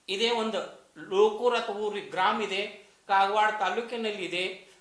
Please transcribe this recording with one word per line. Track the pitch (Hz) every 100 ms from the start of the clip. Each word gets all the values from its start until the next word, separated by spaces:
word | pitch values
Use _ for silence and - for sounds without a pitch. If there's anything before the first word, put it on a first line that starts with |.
| -
ಇದೇ | 190 226
ಒಂದು | 233 220 190 - - _ 156
ಲೋಕೂರ್ | 165 190 214 214 240 233
ಅಂತ | 220
ಊರಿ | 202 214 202
ಗ್ರಾಮ | 196 185 196 226
ಇದೆ, | 196 190 214 - - _ -
ಕಾಗವಾಡ | 196 196 214 214
ತಾಲೂಕಿನಲ್ಲಿ | 214 190 220 233 233 220 202
ಇದೆ, | 170 175 185 - - -